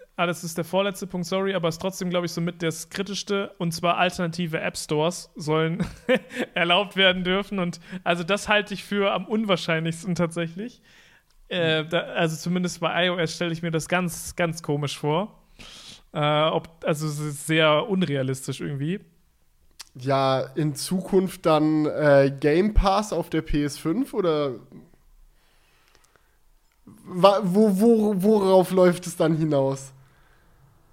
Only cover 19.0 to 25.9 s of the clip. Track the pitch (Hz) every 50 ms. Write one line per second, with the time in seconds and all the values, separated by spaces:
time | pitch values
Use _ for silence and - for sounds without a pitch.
19 | - _ _ _ _ _ _ _ _ _ _ _ _ _ _ - - _ - 135
20 | 123 131 135 135 135 135 135 131 - - - - 156 151 143 131 - - 180 185
21 | 180 - - 190 190 180 - - - 170 156 156 151 156 156 156 151 151 - 107
22 | 151 147 143 139 139 139 139 139 143 151 147 170 196 214 214 - - 202 190 196
23 | 214 208 - 160 165 - - 160 156 - - 151 147 147 139 - - 160 165 220
24 | 277 - - 233 190 175 156 151 147 139 123 107 - - - - - - - _
25 | _ _ _ _ - - _ _ _ _ _ _ _ _ _ _ _ _